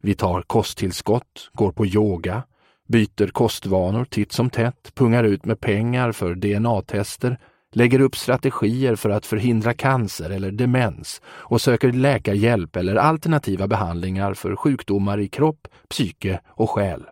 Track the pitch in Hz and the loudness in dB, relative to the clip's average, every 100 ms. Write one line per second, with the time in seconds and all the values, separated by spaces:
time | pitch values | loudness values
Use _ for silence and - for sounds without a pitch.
0 | 104 98 98 90 - 113 - - 92 90 | 0 0 0 -2 0 0 0 -4 -6 -4
1 | - 117 - - - - 104 - 104 101 | 0 -2 -2 -20 -18 0 0 2 0 2
2 | 107 87 87 101 - _ _ _ _ 113 | 2 0 -4 -6 -8 _ _ _ _ 2
3 | 104 - 101 - 113 - 98 95 90 110 | 2 0 -2 2 0 0 -2 0 0 -2
4 | 127 - 104 - 127 - 120 - - - | -2 -2 -2 0 -2 0 -2 -4 -20 0
5 | 120 120 113 98 101 113 120 101 117 123 | 2 4 4 2 -2 -4 0 0 0 0
6 | 123 110 90 90 101 101 117 107 - 101 | -2 -2 -4 -2 -2 0 0 0 -2 -4
7 | 101 - 123 123 _ _ _ - 160 131 | -4 -4 -4 -4 _ _ _ 2 4 6
8 | 135 - - 127 139 - 110 123 131 110 | 4 2 -2 0 0 0 -2 0 0 0
9 | 107 104 - 110 120 113 107 117 135 135 | 0 -2 -2 -2 2 2 0 0 0 0
10 | 104 - 78 98 95 104 123 127 117 - | -2 -6 -6 -6 -6 -2 2 2 0 -2
11 | - - - - - 120 - 117 131 123 | -14 -16 -18 -20 -2 0 2 2 2 2
12 | 135 123 - 101 113 113 82 90 90 101 | 2 2 0 2 2 2 -2 -4 0 2
13 | 143 160 165 156 - 95 98 101 92 85 | 2 2 0 0 0 -2 0 0 -2 -4
14 | 92 95 101 95 98 95 - 131 - 101 | -4 -2 -2 -4 -6 -2 0 -2 -2 0
15 | 101 104 101 - 151 156 - _ _ - | 0 -2 -4 0 0 0 -16 _ _ -4
16 | 101 - 101 90 _ - 113 - 101 69 | -4 -4 -6 -6 _ -4 -2 0 -2 -4
17 | - | -12